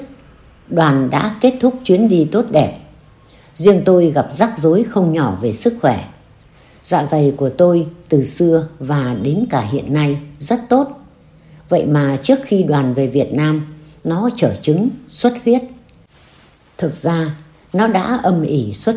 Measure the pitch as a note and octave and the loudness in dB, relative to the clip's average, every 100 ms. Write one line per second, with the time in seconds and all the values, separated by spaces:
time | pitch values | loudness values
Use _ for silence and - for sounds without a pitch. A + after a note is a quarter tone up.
0 | - - - - - - - E3 D#3 C3+ | -2 -20 -20 -20 -20 -20 -4 0 2 2
1 | C3 D3 G#3 G#3+ B3+ B3+ B3 B3 - F#3 | 0 -2 -4 0 0 2 0 0 0 2
2 | A3+ F3+ D3+ G3+ A#3+ D#3+ A2+ - - - | 4 2 2 0 0 0 0 -4 -18 -20
3 | - - - - - - F#3 F#3 D#3 F3+ | -20 -20 -20 -20 -20 0 4 4 4 4
4 | E3+ C#3+ A#2 - A3+ F#3+ D#3 F3+ A#3 G#3 | 4 2 -2 -2 -2 0 2 2 0 0
5 | F3 D#3+ B2+ F#2+ A#2 G#2+ A#3+ A#3 D3 G#2 | 0 0 -2 -2 -4 -2 -4 0 0 -2
6 | - - - - _ _ - - - F3 | -6 -18 -20 -20 _ _ -20 -20 -4 -2
7 | C#3+ D#3 C#3+ C#3 C3+ C3 F3 E3+ D#3 - | 0 2 2 0 -2 2 4 2 -2 -10
8 | - D3 B2+ - E3+ E3 D#3 - C3+ D3 | -2 0 0 0 2 2 0 -8 -4 -2
9 | B2+ A#2 B2 E3+ A#3+ C3+ G#2+ C3 - D3 | -2 -2 -2 -2 -2 -2 -2 -4 -2 -2
10 | D3 C#3+ - - - A#3+ - B3+ C#4+ - | 0 -2 -8 -12 -4 -4 0 0 0 -6
11 | - _ _ _ - - - E3 D3+ D3 | -20 _ _ _ -20 -20 -2 -2 2 2
12 | C#3 C3+ - C4+ - G3 D#3+ D3 B2+ B2 | 0 0 2 0 2 0 2 0 0 0
13 | C3 C#3 B2+ D3+ D3+ D#3 D3+ - - - | 0 0 0 0 0 0 -4 -14 -20 -10
14 | E3 E3+ A#3+ - B2 F#2+ - D#3+ A#3+ - | -6 -2 -2 0 -2 0 0 0 0 -4
15 | - - A#3+ A#3+ A#3 B3 - - - _ | -14 -2 -2 0 0 0 -2 -14 -20 _
16 | _ _ _ - _ _ _ - D#3+ - | _ _ _ -20 _ _ _ -6 -6 -4
17 | E3 E3 D#3 D3+ - _ _ F3+ A3+ F#3 | -4 -2 -4 -8 -16 _ _ -2 0 0
18 | F#3 B3 A#3 F3 D3+ D3 G#2+ G2+ - | -2 -2 0 0 0 -2 -4 -4 -4